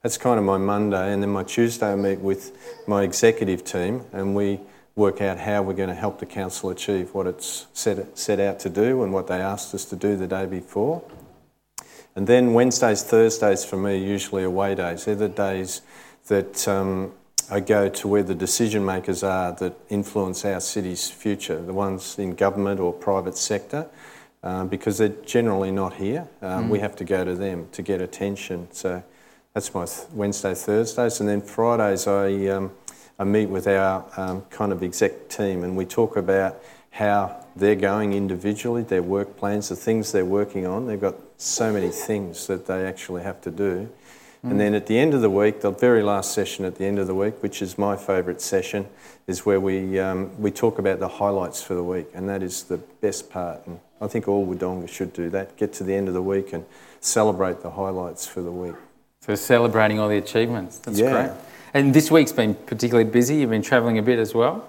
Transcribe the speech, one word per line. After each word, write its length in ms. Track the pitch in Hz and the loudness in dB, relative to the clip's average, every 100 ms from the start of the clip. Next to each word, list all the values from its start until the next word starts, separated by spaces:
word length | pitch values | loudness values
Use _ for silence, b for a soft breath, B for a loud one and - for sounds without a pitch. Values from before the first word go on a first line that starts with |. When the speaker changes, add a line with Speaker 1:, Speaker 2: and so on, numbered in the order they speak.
Speaker 1:
that's 160 | 117 - | -4 0
kind 200 | 123 113 | 2 4
of 60 | 98 | 4
my 120 | 98 | 2
Monday. 540 | 98 101 107 95 95 | 2 0 2 0 0
And 100 | 101 | 0
then 80 | 101 | 0
my 120 | 98 | -2
Tuesday 480 | 92 - 117 117 107 | -2 2 2 2 -2
I 40 | 101 | 0
meet 240 | 98 95 | 0 0
with 320 | 98 95 - B B B - | -2 -2 -6 B B B 0
my 140 | 101 | 2
executive 600 | 98 - 113 110 98 92 - | 2 4 4 4 0 -2 -2
team 400 | 92 90 123 - | -2 -2 -4 -8
and 200 | 95 98 | -6 -2
we 280 | 101 101 101 B B B - | 0 0 -2 B B B 2
work 240 | 101 - | 2 4
out 180 | 101 92 | -2 -2
how 220 | 107 104 | -2 0
we're 100 | 98 | 0
gonna 200 | 92 95 | -2 -4
help 260 | 87 104 90 | -2 -6 -6
the 60 | - | -10
council 440 | 107 90 - 95 | -6 -6 -6 -6
achieve 400 | 90 - 95 90 | -6 -2 -2 -2
what 140 | 98 90 | -4 -4
it's 380 | 90 - - - | -4 -10 -10 -12
set, 440 | - 110 98 95 - | -4 -2 -2 -6 -8
set 220 | - 98 | -2 2
out 200 | 98 98 | 0 0
to 100 | 98 | -4
do 340 | 87 113 131 | 2 2 2
and 80 | 101 | 2
what 160 | 95 90 | 0 -2
they 140 | 92 | -2
asked 320 | 95 101 - 98 | -2 -4 -8 -10
us 80 | - | -8
to 100 | 92 | -2
do 180 | 101 101 | 0 0
the 120 | 92 | -2
day 180 | 95 95 | -4 -4
before. 560 | 92 87 98 120 170 - - - - _ _ _ - B B B 95 | -6 -6 -2 -2 -2 -8 -20 -20 -20 _ _ _ -20 B B B -4
And 120 | 101 | 6
then 260 | 123 123 | 6 8
Wednesdays, 480 | 117 127 120 123 104 | 6 6 4 2 2
Thursdays 600 | - 113 113 113 107 95 - | 4 6 6 6 2 2 0
for 100 | 95 | -2
me 180 | 101 95 | 0 0
are 120 | 95 | 0
usually 300 | 101 - 98 | -2 -2 -2
away 320 | 92 92 98 95 | 0 0 0 0
days. 300 | 87 82 - | -2 -4 -4
They're 100 | 104 | -2
the 120 | 104 | -2
days 520 | 98 98 95 92 - B B B B - | 0 -2 -2 -6 -10 B B B B 0
that, 400 | 101 95 - - | 2 2 -4 0
um, 440 | 98 95 92 95 - _ - - | 0 0 -2 -6 -12 _ -4 0
I 100 | 101 | -2
go 300 | 98 107 98 | 4 4 4
to 180 | - 101 | 0 2
where 140 | 104 | 2
the 120 | 92 87 | 2 -2
decision 500 | 90 - 113 107 95 | -2 0 0 2 0
makers 380 | 92 90 90 | -2 -2 -2
are 280 | 98 92 90 | 0 0 -2
that 200 | 85 92 - - | -4 -6 -8 -4
influence 560 | 104 101 107 95 92 101 | -4 -2 -2 -2 -2 -4
our 140 | 92 | -4
city's 500 | - 107 92 90 - | -4 -4 -4 -6 -8
future, 500 | - 107 98 - 80 | -4 -4 -4 -4 -6
the 140 | 85 | -4
ones 440 | 95 101 95 - - | -2 -2 -4 -8 -6
in 160 | 95 87 | -6 2
government 440 | 98 98 98 95 | 2 2 -2 0
or 140 | 87 | -2
private 420 | 85 - 95 90 - | -2 0 0 0 -6
sector, 520 | - 101 - 147 156 B B B B _ | -4 -4 -4 -8 -8 B B B B _
uh, 200 | 95 92 92 | -8 -6 -4
because 340 | 98 - 101 | -4 -4 2
they're 100 | 107 - - | 0 0 0
generally 460 | 120 117 98 95 | 2 2 2 0
not 220 | 98 95 - | -2 -4 -4
here. 320 | 98 147 165 - | -4 -4 -8 -12
Um, 240 | 95 92 113 | -6 -4 0
Speaker 2:
Mm. 40 | |
Speaker 1:
we 100 | 104 | 0
have 160 | 101 - | -2 -6
to 60 | |
go 220 | 87 95 90 | -2 0 0
to 80 | |
them 340 | 90 98 90 80 | -2 -4 -6 -10
to 100 | - | -10
get 180 | 87 92 | -4 -2
attention. 680 | 90 - 101 101 - 90 87 | -4 -4 -6 -6 -8 -10 -10
So 300 | - 95 90 - b b b b 104 | -8 -6 -6 -10 b b b b -8
that's 180 | - | -6
my 120 | 95 87 | -6 -6
th-, 200 | - - | -10 -12
Wednesday, 400 | 107 104 98 98 | -4 -4 -2 -4
Thursdays. 680 | 90 - 107 117 - 120 - | -4 0 0 2 0 0 0
And 80 | 104 | 0
then 140 | 104 | 0
Fridays, 640 | - - 117 117 104 95 - | -4 0 2 4 2 0 0
I, 380 | 101 98 98 98 | 2 2 0 0
um, 240 | 98 95 - B B B - | 0 -4 -10 B B B -4
I 60 | |
meet 260 | 98 104 104 | 2 2 2
with 180 | 95 95 | 0 2
our, 380 | 98 95 95 - - | 4 4 0 -6 -8
um, 260 | 95 92 - | -6 -6 -10
kind 200 | - 104 | -4 -2
of 120 | 90 | -2
exec 460 | 90 - 98 - - | -4 2 0 0 -12
team 340 | - 101 92 | -4 -2 -2
and 120 | 90 92 | -2 -2
we 100 | 90 | -2
talk 300 | - 113 104 | 0 2 2
about 460 | 92 95 95 - B B B | 2 2 2 -4 B B B
how 440 | - 104 101 98 - - - | -2 2 2 0 -6 -16 2
they're 200 | 101 101 | 4 4
going 380 | 98 101 104 | 2 2 0
individually, 720 | 98 98 90 101 107 123 120 | 0 -2 -2 -2 -2 -2 -2
their 180 | 113 92 | 0 0
work 320 | 87 98 101 - | 2 -2 -2 -4
plans, 340 | 101 104 101 | -2 -2 -4
the 60 | 87 | -4
things 360 | - 113 107 | 0 0 2
they're 140 | 101 92 | 0 2
working 400 | 101 101 98 90 | 0 0 -2 -4
on. 180 | 98 127 | -4 -4
They've 120 | 104 | -2
got 140 | 98 - - _ | -2 -4 -18 _
so 340 | - - 113 | -6 0 0
many 160 | 104 87 | 0 -2
things 580 | - - 104 92 82 - | -4 -2 -2 -2 -8 -6
that 180 | 92 - | -6 -4
they 180 | 95 95 | -4 -4
actually 360 | 92 - 90 | -6 -8 -8
have 180 | 95 92 | -8 -8
to 100 | 92 | -10
do. 380 | 85 101 90 110 - b b b b 123 | -2 0 0 -6 -14 b b b b -2
Speaker 2:
Mm. 60 | |
Speaker 1:
And 80 | 101 | 2
then 140 | 104 104 | 4 2
at 100 | - | 2
the 100 | 113 | 4
end 160 | 156 | 4
of 80 | 139 | 6
the 80 | 110 | 4
week, 320 | 95 107 104 | 6 4 4
the 100 | 101 | -2
very 300 | 98 123 117 | 4 4 6
last 280 | 104 101 92 | 4 0 0
session 320 | - 95 - 95 | -2 -2 -4 -6
at 100 | 90 | -2
the 100 | 98 | -2
end 140 | 101 | 0
of 80 | 92 | 0
the 80 | 92 | 0
week, 260 | 101 107 | -2 -2
which 200 | 104 - | -6 -6
is 160 | 95 92 | -8 -2
my 180 | 101 98 | -2 -2
favourite 460 | - 95 90 87 | 0 0 0 -4
session, 460 | - 95 92 104 95 B B B - | -2 -2 0 -6 -8 B B B -8
is 180 | 117 107 | -2 2
where 140 | 98 | 2
we, 400 | 95 95 95 95 | 2 0 0 0
um, 320 | 95 92 95 - | 0 -2 -6 -2
we 120 | 104 | -2
talk 280 | - 117 - | 2 0 2
about 200 | 98 95 | 0 0
the 80 | 95 | -4
highlights 540 | - 101 101 87 - | 0 0 0 -2 -8
for 120 | - 90 | -6 -4
the 80 | |
week, 240 | 87 90 82 | -2 -4 -6
and 140 | 90 95 | -8 -4
that 120 | 98 | -4
is 200 | 92 - | -6 -8
the 140 | - 87 - _ | -6 -8 -8 _
best 280 | 104 92 - | -4 -4 -10
part. 320 | 92 87 76 - | -8 -8 -8 -14
And 140 | 85 _ _ | -16 _ _
I 60 | 104 | -6
think 200 | 113 98 | -4 0
all 180 | 101 92 | 0 0
Wodonga 420 | 90 92 92 85 | -2 -4 -4 -8
should 240 | - 90 | -8 -8
do 160 | - 85 | -4 -4
that, 240 | 95 95 - | -4 -6 -4
get 160 | 104 | -4
to 100 | - | -4
the 120 | 95 98 | -2 0
end 120 | 95 | 0
of 60 | |
the 80 | 90 | -2
week 300 | 95 98 95 | 0 -2 -2
and 120 | 85 87 b b b | -10 -12 b b b
celebrate 600 | - 113 107 92 95 87 | 0 4 4 4 0 -2
the 100 | 85 | -8
highlights 540 | 85 95 92 90 82 - | -6 -4 -4 -6 -8 -10
for 160 | - | -8
the 100 | 87 | -8
week. 240 | 90 90 82 - _ _ _ - | -6 -10 -12 -20 _ _ _ -4
Speaker 2:
So 100 | 107 | -4
celebrating 640 | - 120 117 110 107 107 | 4 4 6 4 4 2
all 100 | 104 | 2
the 80 | 104 | 0
achievements, 600 | 98 113 117 117 90 - | 0 0 0 -2 -6 -12
that's 200 | - 101 | -4 2
Speaker 1:
Yeah. 120 | 123 | 4
Speaker 2:
great. 200 | 127 131 - B B B | 4 0 -6 B B B
And 200 | 143 139 | 2 6
this 160 | 143 151 | 6 8
week's 200 | 160 139 | 6 6
been 220 | - 107 | 2 0
particularly 560 | 101 - 110 120 120 110 | 0 -6 -2 4 4 6
busy. 260 | 120 123 151 | 4 4 4
You've 120 | 123 | 2
been 120 | 110 | 0
travelling 360 | - 127 117 110 | 4 2 4 2
a 60 | |
bit 160 | 110 120 | 4 2
as 140 | 107 113 | 2 2
well? 280 | 123 196 | 2 0